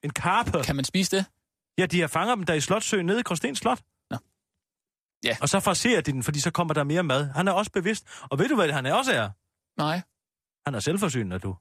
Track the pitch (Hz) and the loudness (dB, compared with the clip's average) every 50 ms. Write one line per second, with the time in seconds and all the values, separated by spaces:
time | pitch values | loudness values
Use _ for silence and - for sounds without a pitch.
0 | - 151 - - - 175 185 220 233 - - 170 131 - 139 139 131 - - 185 | -6 -4 -6 -2 0 2 2 2 0 0 0 -2 0 0 -2 -2 -4 -2 0 0
1 | 190 175 - 196 190 - _ _ _ _ _ _ _ _ _ - 185 170 156 175 | 0 2 2 0 0 -2 _ _ _ _ _ _ _ _ _ 0 0 2 2 0
2 | 170 147 - 160 180 220 247 214 180 147 170 151 139 - 185 220 - - - 196 | 0 0 0 -2 0 0 0 0 0 0 0 0 2 2 0 0 0 0 0 0
3 | 165 170 196 233 240 - 180 160 - 277 - - - 226 254 - - _ _ _ | 2 2 0 0 0 -2 -2 -2 -2 -4 -4 -2 0 0 -2 -2 -4 _ _ _
4 | _ _ - 120 _ _ _ _ _ _ _ _ _ _ _ _ _ _ _ _ | _ _ -10 -10 _ _ _ _ _ _ _ _ _ _ _ _ _ _ _ _
5 | _ _ _ _ - 120 113 - - 147 - 196 - 208 180 - - 233 233 185 | _ _ _ _ -2 -2 -2 0 -2 0 0 2 2 2 0 2 2 2 2 2
6 | 139 - 139 131 120 - 151 147 135 170 160 - 175 165 156 151 143 143 151 175 | 2 0 -2 -2 -2 -4 -4 -2 -2 -2 0 0 0 0 0 0 0 0 0 0
7 | 180 151 127 135 147 143 131 147 147 196 185 185 214 - - 202 170 202 220 - | 2 2 2 0 0 0 -2 0 0 2 2 2 0 0 -2 -2 0 0 -2 -2
8 | - - - - - - 139 135 196 262 302 226 180 151 143 143 127 131 160 226 | -6 -14 -20 -18 -8 -4 0 0 2 2 4 4 4 2 2 0 0 2 2 2
9 | 269 262 208 127 110 98 98 _ _ _ _ _ _ _ _ - 151 151 160 180 | 2 2 2 0 0 -2 -6 _ _ _ _ _ _ _ _ -2 -2 0 0 -2
10 | 180 _ _ _ _ _ _ _ _ _ _ _ _ 143 135 110 - 139 170 196 | -4 _ _ _ _ _ _ _ _ _ _ _ _ -4 -4 -2 -2 -2 0 0
11 | 202 165 120 127 110 95 90 92 - 98 90 - | 0 0 0 -2 -2 -2 -4 -6 -6 -6 -8 -8